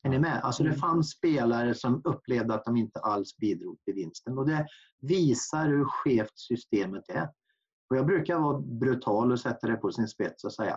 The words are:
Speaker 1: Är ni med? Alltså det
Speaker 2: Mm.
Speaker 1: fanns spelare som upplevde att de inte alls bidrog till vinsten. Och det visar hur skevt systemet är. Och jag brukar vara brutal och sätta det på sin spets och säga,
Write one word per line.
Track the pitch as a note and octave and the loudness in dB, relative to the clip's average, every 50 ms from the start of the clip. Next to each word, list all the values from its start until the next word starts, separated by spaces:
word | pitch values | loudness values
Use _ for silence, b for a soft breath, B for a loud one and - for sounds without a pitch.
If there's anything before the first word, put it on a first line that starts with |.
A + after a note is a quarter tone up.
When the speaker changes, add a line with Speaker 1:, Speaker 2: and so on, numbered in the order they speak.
Speaker 1:
Är | - C3+ | 0 2
ni | C3+ C3 | 2 2
med? | D#3+ E3 C3 - | 2 2 0 -2
Alltså | - B2+ A#2+ - | -2 -4 0 2
det | D3 D#3 | 2 2
Speaker 2:
Mm. | D#3 C#3+ | 2 0
Speaker 1:
fanns | D#3+ E3+ E3 E3+ D#3 - | 0 2 2 2 2 0
spelare | - _ - E3 D3+ C3+ A#2+ A#2 A#2+ A#2 A#2+ A#2+ A#2 | -2 _ 0 2 2 4 4 2 2 2 2 0 0
som | - - B2 B2+ B2 - | 0 0 0 0 2 0
upplevde | A#2+ A#2 - _ - B2+ A#2+ A2 A2+ A2 | -2 -4 -4 _ -2 0 0 0 0 -2
att | G#2+ - | -2 0
de | A#2 A#2+ | 0 2
inte | A#2 A2 A2 _ - | 2 2 0 _ -4
alls | - A2 G#2 G#2 G2 - - | -2 -2 0 0 -2 -4 -6
bidrog | - A2 G#2+ F#2+ E2+ F2 F2+ - _ _ | -2 -2 -2 -2 -2 -6 -12 -12 _ _
till | - G2 | -6 -6
vinsten. | G2 F2+ D#2+ - - _ - B2+ C3+ | -4 -6 -8 -10 -12 _ -6 -4 -2
Och | C#3 | 0
det | D3+ D#3 D#3 D3+ D3+ B B B B B _ | 0 0 0 -2 -4 B B B B B _
visar | C3 C#3 F3+ F#3+ E3+ C#3+ A#2 A2 - - - D#3 D#3+ D3+ | -2 0 2 4 4 4 2 2 -2 -4 -2 0 2 2
hur | C#3+ C#3+ C#3+ | 2 2 2
skevt | D3 - - - D3 B2+ A2 G#2+ - _ - | 0 -2 -2 0 2 2 2 2 0 _ -18
systemet | - - A#2+ A#2+ - _ - G2+ F#2+ F#2 G2 G2 - - | -6 -6 -6 -6 -2 _ 0 0 0 -2 -6 -10 -10 -8
är. | F3+ E3+ - - _ _ _ _ _ _ _ _ _ _ _ _ | -6 -6 -6 -6 _ _ _ _ _ _ _ _ _ _ _ _
Och | B2+ | 0
jag | C3 C#3 | 0 2
brukar | D3+ G3 E3 D3+ - F3 D#3+ | 2 2 2 0 0 0 0
vara | D#3 D3 C#3 C#3 | 0 0 0 -2
brutal | - C3 A#2+ A2+ B2+ C3 B2+ B2 - A2+ G#2 G#2+ A#2+ B2 | -4 -8 -4 -2 0 0 0 0 0 0 0 2 4 2
och | B2+ A#2+ | 2 2
sätta | - A#2+ A#2 - - | 0 -4 -6 -2 -2
det | A2 A2+ | -2 -2
på | A2 - G2 | 0 -2 -4
sin | - - A2+ A2 | -2 -2 -4 -4
spets | - - G2+ - - - - | -2 -4 -4 -4 -4 -8 -10
och | G2+ | -10
säga, | - - G#2+ F#2+ D#2+ | -6 -4 -4 -4 -4